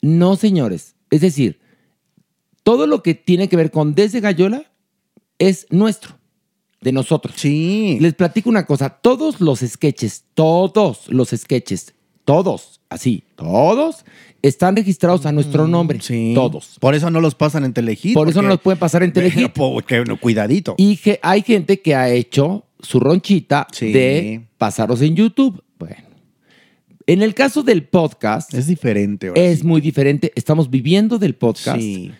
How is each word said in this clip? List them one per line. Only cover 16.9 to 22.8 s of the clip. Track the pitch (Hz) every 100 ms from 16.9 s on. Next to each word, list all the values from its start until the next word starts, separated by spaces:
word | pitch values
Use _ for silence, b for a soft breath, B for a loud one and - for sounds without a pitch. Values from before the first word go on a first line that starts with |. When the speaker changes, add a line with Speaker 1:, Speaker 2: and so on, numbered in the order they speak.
Speaker 2:
eso | 147 165
no | 165
los | 165
pasan | - 151 151
en | 135
Telehit, | 120 117 107 180
Speaker 1:
Por | 185 156
eso | 165
no | 202
Speaker 2:
porque |
Speaker 1:
los | 185
pueden | 190 180
pasar | 175 170
en | 180
Telehit. | 180 180 170 247
Speaker 2:
<laughs> |
Porque, | - 135 123 - 120
no, | 120 110
cuidadito. | 120 107 104 165 165 95
Speaker 1:
Y | 196 202
que | 214 208
hay | 160 196
gente | 202 214 156 196
que | -
ha | 139 127
hecho | 123 117 - 143 202 _ _